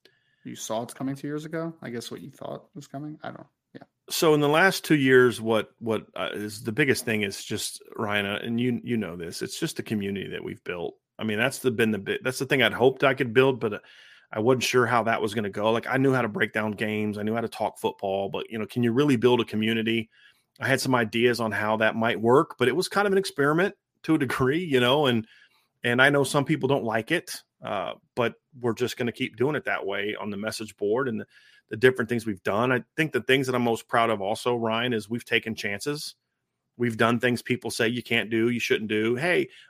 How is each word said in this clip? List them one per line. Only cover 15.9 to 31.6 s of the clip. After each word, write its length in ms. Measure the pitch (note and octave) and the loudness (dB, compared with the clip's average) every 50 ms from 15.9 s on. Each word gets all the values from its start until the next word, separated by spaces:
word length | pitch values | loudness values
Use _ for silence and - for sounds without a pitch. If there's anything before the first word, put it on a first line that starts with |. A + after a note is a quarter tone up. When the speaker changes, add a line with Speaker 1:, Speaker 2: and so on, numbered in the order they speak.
| B2+ | 0
Speaker 2:
knew 160 | C3+ C3+ C#3 | 2 2 2
how 80 | C3 B2+ | 2 2
to 80 | A#2+ G#2+ | 0 -2
break 240 | G#2 F#3 C3 G#2+ | -2 -2 -2 -2
down 200 | - A2 G#2+ G#2+ | -2 -2 -2 -2
games. 440 | G#2 F#2 A2+ G#2+ G#2+ G#2+ G#2+ G#2+ G2+ | -2 -4 -4 -2 -2 -2 -2 -4 -4
I 60 | G#2 | -4
knew 120 | G#2 G#2+ A2+ | -4 -4 -2
how 60 | A#2 | -2
to 80 | A2+ A2 | -4 -6
talk 300 | - - A2 G2 - - | -4 -4 -4 -4 -4 -4
football, 500 | - G#2 - - - G2 F#2+ G2 G2 F#2+ | -6 -6 -4 -4 -4 -4 -2 -2 -4 -4
but, 220 | - F#2+ - - | -6 -6 -8 -6
you 80 | A2 A2+ | -8 -8
know, 80 | G#2+ | -8
can 160 | - - B2 | -6 -2 0
you 100 | A#2+ A#2 | 0 2
really 240 | A2+ B2+ D3 D3 C3+ | 2 2 2 4 4
build 240 | A2+ A#2 B2 B2 A#2 | 4 4 4 4 4
a 40 | A2 | 0
community? 640 | - - G#2+ G#2+ A2 A2+ A2+ A2 A2+ A2+ A2+ A2 - _ _ _ _ _ _ _ _ _ - | -2 -2 -2 0 0 0 0 0 -2 -2 -2 -4 -6 _ _ _ _ _ _ _ _ _ -6
I 80 | A2+ A#2+ | -2 0
had 140 | C3+ B2+ | 0 0
some 120 | - C3 C3 | 0 2 2
ideas 460 | A#2+ A#2 G#2+ - A#2 A#2+ B2 A#2 A2 | 2 2 2 2 2 4 4 4 2
on 100 | A#2 A2 | -2 -2
how 280 | G2+ G#2 G#2+ G#2+ A2 G#2+ | -2 -2 0 0 2 2
that 180 | A2 A2 - | 2 2 2
might 240 | A2+ A2+ A#2 G#2+ F#2+ | 2 0 0 0 2
work, 360 | A2 A#2 B2+ D3 E3 - - - | 4 6 6 6 6 4 0 0
but 100 | B2 B2 | 2 2
it 80 | B2 | 2
was 120 | E3+ F3+ - | 0 -2 0
kind 180 | - G3 G#3 | 0 0 2
of 60 | G3+ | 2
an 60 | F#3+ G3 | 2 0
experiment 560 | F#3+ - - - C#3 C#3+ D#3 E3 F#3+ G3+ G3+ _ _ _ _ _ | 0 -2 -2 0 2 2 2 2 2 0 -2 _ _ _ _ _
to 140 | - - D#3+ | 0 0 2
a 20 | D#3 | 2
degree, 440 | C#3 A#2+ - - C3 B2+ C#3+ E3+ | 2 0 0 0 2 2 2 0
you 180 | F#3 D#3+ C3+ B2+ | 0 2 2 4
know, 260 | B2 B2 C3+ D3+ D3+ | 6 6 4 4 4
and, 200 | C3 A#2+ A2 A2 - _ - _ _ _ _ _ _ _ _ | 4 2 2 0 -4 _ -20 _ _ _ _ _ _ _ _
and 200 | - A#2+ A#2+ B2+ | -2 0 4 6
I 80 | C3+ C#3 | 6 6
know 140 | C#3+ C#3+ C3+ | 6 4 2
some 200 | - - D3 C3+ | 2 2 0 0
people 240 | - D#3 C#3 C3 C3 | 0 0 0 2 0
don't 160 | C#3+ C#3 A2+ | 0 0 0
like 260 | A2+ G#2+ A2+ A2 - | -2 -2 -2 -2 0
it, 300 | D#3+ F3 - - - - - _ _ _ - | -2 -2 -4 -6 -14 -14 -16 _ _ _ -10
uh, 300 | A2+ G#2 G2 F2 - - - _ _ - | -6 -6 -4 -6 -6 -8 -12 _ _ -4
but 180 | B2 A#2+ A#2 A2+ _ _ _ - B2 | -2 -2 -2 -2 _ _ _ -12 -6
we're 140 | A#2+ A#2+ G#2+ | -4 -4 -2
just 240 | - B2+ A2 - - | -2 -2 -4 -4 -4
gonna 140 | B2 A#2 | -4 -4
keep 240 | - - C3 - A2 | -4 -4 -6 -6 -4
doing 200 | G#2+ B2 D3 D3+ | -2 -2 -2 -2
it 80 | B2+ - | -4 -4
that 220 | G#2 G2+ - - | -4 -6 -4 -4
way 280 | G2 G2+ G2+ G2+ G#2 G#2 G2+ | -4 -4 -4 -4 -4 -6 -6
on 80 | G2+ G#2+ | -8 -8
the 80 | G2+ | -8
message 400 | G2 G#2 A2 A2 - A2 G#2 - | -6 -6 -6 -6 -8 -10 -12 -8
board 320 | - G#2 G2+ G#2+ B2+ C#3 B2+ | -4 -2 0 0 0 0 -2
and 120 | A2 G#2 | -4 -8
the, 60 | G2+ - _ - _ _ _ _ | -10 -12 _ -20 _ _ _ _